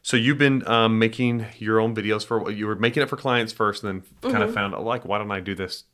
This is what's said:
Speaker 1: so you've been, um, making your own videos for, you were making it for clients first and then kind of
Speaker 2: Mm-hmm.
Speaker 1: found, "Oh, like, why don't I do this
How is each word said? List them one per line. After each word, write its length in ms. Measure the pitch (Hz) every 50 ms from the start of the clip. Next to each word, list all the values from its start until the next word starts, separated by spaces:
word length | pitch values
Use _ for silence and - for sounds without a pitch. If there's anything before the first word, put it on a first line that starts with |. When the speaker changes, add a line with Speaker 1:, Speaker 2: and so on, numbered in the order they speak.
Speaker 1:
so 140 | _ - -
you've 220 | 120 113 131 147 139
been, 280 | 147 139 135 127 -
um, 320 | - 113 113 113 113 113 110
making 480 | 113 113 113 - 123 120 120 117 110 110 - -
your 200 | 107 107 110 110
own 160 | 113 113 113
videos 300 | 110 101 107 107 107 -
for, 240 | - 117 110 95 -
you 160 | 110 104 107
were 80 | 107 107
making 260 | 95 113 120 123 151 135
it 40 | 131
for 80 | 143
clients 360 | 131 - 135 123 120 113 110
first 320 | - - 110 104 101 - -
and 180 | 104 95 92 - _ - _
then 80 | - 254
kind 100 | 254 107
of 60 | 104 214
Speaker 2:
Mm-hmm. 40 | 233
Speaker 1:
found, 200 | 104 101 98 90
"Oh, 80 | -
like, 220 | - 113 123 123 -
why 140 | - 101 104
don't 120 | 104 104
I 100 | 101 95
do 140 | 92 101 98
this 300 | 87 95 92 - - - _